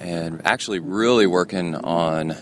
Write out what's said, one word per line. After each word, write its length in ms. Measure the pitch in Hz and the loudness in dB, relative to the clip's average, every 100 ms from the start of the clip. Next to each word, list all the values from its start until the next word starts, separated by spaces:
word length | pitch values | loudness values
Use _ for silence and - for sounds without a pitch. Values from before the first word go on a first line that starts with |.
And 420 | 90 85 82 82 82 | -8 -6 -6 -4 0
actually 340 | 123 - 98 | 0 -2 -6
really 480 | 80 98 113 123 98 | -4 0 4 6 6
working 480 | 90 90 95 87 80 | 4 0 -2 -4 -4
on 600 | - 85 82 80 80 80 | -2 0 0 0 -2 -6